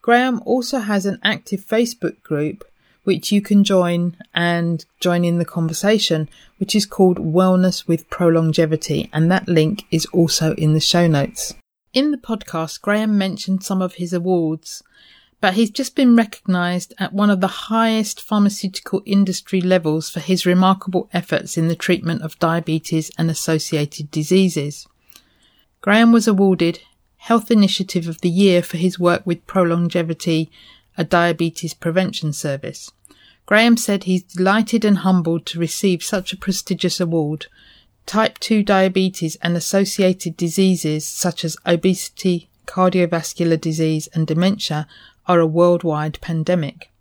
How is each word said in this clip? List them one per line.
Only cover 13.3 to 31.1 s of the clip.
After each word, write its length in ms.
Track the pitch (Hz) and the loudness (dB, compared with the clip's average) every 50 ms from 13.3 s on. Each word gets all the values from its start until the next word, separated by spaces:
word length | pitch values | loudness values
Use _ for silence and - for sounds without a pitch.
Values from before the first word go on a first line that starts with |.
| 185 202 - - 190 185 | -4 -6 -4 -4 -4 -4
some 180 | - - 196 185 | -2 -4 -4 -2
of 140 | 185 180 - | -2 -4 -4
his 180 | - 180 170 | -8 -6 -4
awards, 680 | 180 175 170 185 185 175 165 156 160 160 _ - - - _ _ _ _ _ _ _ _ _ _ _ _ | -4 -2 0 0 0 0 0 -2 -4 -6 _ -16 -18 -18 _ _ _ _ _ _ _ _ _ _ _ _
but 140 | - 190 185 | -2 0 2
he's 160 | 214 233 220 | 2 0 0
just 240 | - - 262 - _ | 0 -6 -8 -4 _
been 220 | - 269 247 233 | 2 4 6 6
recognised 800 | 233 220 208 - - _ - 180 180 175 175 180 180 - _ - - | 4 4 0 -6 -10 _ -2 -2 0 0 -2 -2 -4 -6 _ -8 -8
at 140 | 190 - | -8 -4
one 160 | - 196 208 208 | -2 0 2 2
of 140 | 202 185 | 2 2
the 40 | 190 185 - - - - | 0 -2 -4 -8 -8 -4
highest 500 | 220 226 226 226 220 220 214 214 - - | 0 0 2 2 2 0 -2 -4 -6 -12
pharmaceutical 840 | - - 214 208 202 202 202 - - 190 190 - - - - 190 - | -6 -2 0 2 2 2 0 -2 -8 -8 -8 -10 -8 -4 -4 -4 -2
industry 560 | - 196 202 196 185 180 - - - - 190 | 0 2 2 2 2 0 -6 -6 -2 -2 0
levels 480 | 175 180 185 185 165 156 151 160 151 - | 2 2 2 2 2 0 -2 -2 -4 -6
for 120 | - 170 | -10 -8
his 260 | - - 185 180 - | -2 -2 -2 0 2
remarkable 640 | 180 175 180 185 185 190 190 - 190 180 180 - _ | 2 4 4 4 4 2 0 -2 -4 -4 -4 -4 _
efforts 460 | - 180 180 - 214 - - - - 170 | -6 -6 -2 -2 -4 -4 -4 -4 -4 -2
in 100 | 160 165 | 0 0
the 80 | 165 | -2
treatment 460 | - - - 180 180 - 165 165 - | -2 0 -2 -2 0 0 -4 -4 -4
of 160 | 160 160 - _ | -6 -10 -4 _
diabetes 720 | - 160 165 170 160 - 156 160 - - 165 160 156 - - - | -2 0 0 -2 -2 -2 -4 -4 -2 -2 -4 -4 -4 -4 -6 -4
and 120 | 165 165 | -2 -2
associated 800 | 160 - - - 160 156 - - - 151 147 147 - - 151 147 | -2 -4 -2 -2 -2 -2 -2 -2 -2 -2 -2 -4 -6 -12 -14 -6
diseases. 800 | - 156 156 - 180 190 190 180 - 160 139 147 143 - - _ _ _ _ _ _ - _ _ _ _ _ _ _ _ _ _ _ _ | -4 -6 0 4 4 4 4 4 0 -2 -6 -6 -8 -12 -20 _ _ _ _ _ _ -20 _ _ _ _ _ _ _ _ _ _ _ _
Graham 300 | - 202 202 220 233 233 | 0 2 4 6 6 6
was 140 | 233 233 214 | 6 6 4
awarded 540 | 226 202 190 196 190 185 170 170 170 165 - _ _ _ _ _ _ _ _ | 4 2 4 4 4 4 2 2 -2 -2 -4 _ _ _ _ _ _ _ _
Health 320 | - - 233 233 233 - | -2 0 0 0 2 2
Initiative 580 | 240 214 202 190 - - 185 185 - 180 165 170 | 4 4 4 4 2 -2 -6 -2 -4 -4 -4 -4
of 140 | 160 - | -8 -2
the 80 | - 175 | -2 0
Year 320 | 170 185 202 196 180 175 | 2 4 4 6 4 4
for 160 | 170 - - 165 | 2 0 -4 -2
his 200 | 175 185 180 175 | -2 -2 0 2
work 280 | 175 175 175 170 - | 2 2 2 0 -2
with 200 | 175 170 170 _ | -4 -6 -6 _
Pro-longevity, 1040 | - - 196 180 170 170 170 175 170 - 180 165 165 160 _ - 180 160 160 160 - _ - - - - _ _ _ _ | -4 0 0 2 2 2 0 -2 -2 -2 -2 -2 -2 -6 _ -2 0 0 0 -2 -4 _ -20 -20 -20 -20 _ _ _ _
a 80 | - 170 | -6 -2
diabetes 680 | - | 0